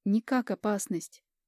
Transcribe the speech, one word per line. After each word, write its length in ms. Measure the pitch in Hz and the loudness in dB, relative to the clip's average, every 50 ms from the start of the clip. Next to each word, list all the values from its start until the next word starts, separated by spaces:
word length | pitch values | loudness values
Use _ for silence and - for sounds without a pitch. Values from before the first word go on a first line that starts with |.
| - | 0
не 160 | 202 202 220 | 0 2 2
как 300 | - - 262 254 233 - | 2 0 0 0 0 0
опасность, 720 | 196 - - 208 208 196 - - - 165 - - - - _ _ _ _ _ | -4 -2 0 0 0 0 -2 -2 -4 -4 -6 -8 -16 -20 _ _ _ _ _